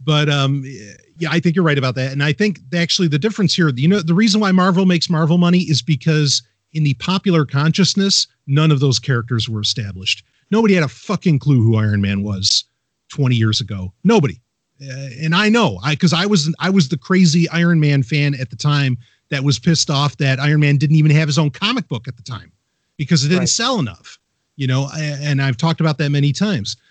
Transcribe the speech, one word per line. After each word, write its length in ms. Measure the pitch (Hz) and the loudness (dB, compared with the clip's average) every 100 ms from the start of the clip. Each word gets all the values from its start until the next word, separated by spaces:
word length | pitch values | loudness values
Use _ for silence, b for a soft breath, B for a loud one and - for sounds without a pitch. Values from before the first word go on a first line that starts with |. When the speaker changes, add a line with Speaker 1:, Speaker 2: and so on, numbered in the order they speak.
Speaker 1:
But, 260 | 131 151 147 | -2 0 2
um, 360 | 143 139 139 135 123 104 - _ 160 | 0 0 -2 -6 -14 -18 -20 _ -8
yeah, 100 | 165 | -2
I 100 | 170 | 0
think 160 | 175 165 | 0 2
you're 80 | |
right 140 | 165 143 | 2 2
about 160 | 131 | 0
that. 180 | 131 131 | -2 -4
And 100 | 139 | -2
I 100 | 147 | -2
think 260 | 143 208 165 127 | 0 -2 -2 -6
actually 340 | 170 170 - 170 | -4 -2 0 0
the 100 | 147 | 0
difference 360 | 202 214 185 | -2 0 0
here, 140 | - 160 | 2 0
you 180 | 123 156 | 2 2
know, 120 | 202 | 2
the 120 | 160 | 2
reason 240 | 170 226 214 | 2 2 2
why 100 | 202 | 2
Marvel 320 | 185 185 180 190 | 4 4 4 2
makes 220 | 175 - | 2 0
Marvel 300 | 160 156 175 | 0 2 4
money 220 | 175 180 | 4 2
is 200 | 156 139 | 2 -2
because – 640 | - 147 160 151 143 - - _ _ | -2 -2 0 0 0 -2 -6 _ _
in 100 | 156 | -4
the 80 | 151 | -2
popular 500 | 127 - - 196 170 135 | -2 -2 -2 0 2 2
consciousness, 800 | 139 156 165 180 - 196 - - _ - | 0 0 2 0 0 0 0 -2 _ -2
none 240 | 139 156 | 0 2
of 100 | 143 | 2
those 180 | 139 120 | 2 0
characters 500 | - 123 117 120 - | -2 -4 -2 -4 -4
were 120 | 107 | -4
established. 640 | 107 - 101 92 95 - - _ - | -6 -6 -8 -8 -6 -6 -8 _ -4
Nobody 240 | 214 220 | 0 4
had 100 | 185 | 2
a 40 | 147 | 0
fucking 500 | - - 185 190 139 | -4 -6 -2 0 0
clue 240 | 147 131 | 2 2
who 140 | 113 110 | 4 2
Iron 240 | 107 104 | 2 0
Man 200 | 98 101 | 0 -2
was 420 | 104 98 101 - - _ _ _ - | -4 -4 -2 -2 -4 _ _ _ -12
twenty 280 | - 131 120 | -4 0 2
years 240 | 110 104 | 0 -2
ago. 320 | 95 101 92 - | -6 -8 -10 -4
Nobody. 360 | 180 226 131 - _ _ _ _ | 2 2 2 -4 _ _ _ _
Uh, 260 | 139 131 139 117 | -18 -14 -14 -8
and 120 | 160 | -2
I 140 | 175 214 | 0 2
know, 300 | 233 185 90 | 2 2 -2
I, 140 | 127 147 | -4 0
'cause 160 | 175 | 0
I 140 | 165 202 | 0 0
was, 280 | 208 151 160 | 0 0 -4
I 100 | 170 | 0
was 180 | 196 135 | 0 0
the 80 | 156 | -2
crazy 500 | - 185 180 170 165 | -2 2 2 2 0
Iron 320 | 160 170 165 | 0 2 2
Man 220 | 147 143 | 2 0
fan 320 | 123 151 143 | 0 0 -2
at 160 | 139 123 | -2 -8
the 60 | 113 | -6
time 400 | 147 147 139 120 b b b | -2 0 0 -4 b b b
that 120 | 139 | -4
was 160 | 139 131 | -2 0
pissed 320 | 175 160 - | 0 0 0
off 260 | 139 143 - | -2 -2 -2
that 200 | 139 131 | -2 0
Iron 220 | 147 151 | 0 2
Man 160 | 147 143 | 2 2
didn't 200 | 147 156 | 2 4
even 140 | 151 | 4
have 160 | 151 156 | 4 2
his 100 | 147 | 0
own 120 | 147 | -2
comic 380 | - 202 254 - | -2 -2 -2 -4
book 180 | 117 120 | -8 -10
at 80 | - | -16
the 60 | |
time 300 | - 113 - _ _ _ _ - | -14 -16 -16 _ _ _ _ -10
because 260 | 143 160 | -2 0
it 40 | 143 | 2
didn't 120 | 180 | 0
Speaker 2:
Right. 80 | 180 | 0
Speaker 1:
sell 300 | - 233 247 | -2 -2 -2
enough, 380 | 117 85 - - _ _ _ - | -4 -8 -18 -20 _ _ _ -6
you 100 | 135 | -2
know, 220 | 131 139 151 | -2 -2 -6
a-, 220 | 151 139 | -8 -6
and 220 | 147 139 | -2 0
I've 140 | 135 113 | 0 0
talked 220 | 165 160 | 0 0
about 180 | 160 147 | 0 0
that 120 | 143 | -2
many 220 | 143 143 | 0 0
times. 440 | 135 208 151 98 - _ | 0 -2 -2 -6 -12 _